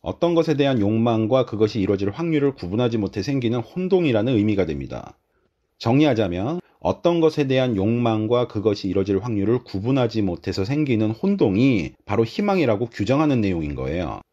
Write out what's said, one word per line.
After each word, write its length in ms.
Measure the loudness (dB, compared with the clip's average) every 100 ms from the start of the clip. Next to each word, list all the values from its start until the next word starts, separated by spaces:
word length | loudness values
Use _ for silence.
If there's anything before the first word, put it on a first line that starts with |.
| -8
어떤 280 | -2 0
것에 200 | 2 2
대한 240 | 2 2 2
욕망과 640 | 2 2 2 2 2 0
그것이 360 | 0 0 0 0
이루어질 300 | 0 0 -2
확률을 420 | -4 -2 0 0
구분하지 440 | -2 -6 -2 0 0
못해 240 | -4 -4
생기는 380 | -4 -2 -2 -2
혼동이라는 760 | -6 -6 0 2 4 2 2 2
의미가 280 | 2 0
됩니다. 520 | -2 -4 -8 -12 -14 -20 _ _ _ _ _ _
정리하자면 840 | 0 2 2 2 -2 -2 -4 -6 _ _
어떤 400 | -4 0 0 2
것에 280 | 2 0 0
대한 280 | 2 2
욕망과 720 | 0 0 2 0 0 0 0 0
그것이 400 | 0 0 0 0
이루어질 320 | 0 0 0
확률을 460 | 0 -2 0 0
구분하지 560 | -2 -6 0 0 0 0
못해서 420 | -2 -4 -6 -4
생기는 480 | -2 -2 0 0 0
혼동이 800 | 0 -2 2 2 4 2 2 -2 -10
바로 180 | -4 0
희망이라고 600 | 0 -2 0 2 2 0
규정하는 560 | -2 -4 0 2 2 2
내용인 340 | 0 -2 -4
거예요. 460 | -6 -4 -4 -6 -10 -16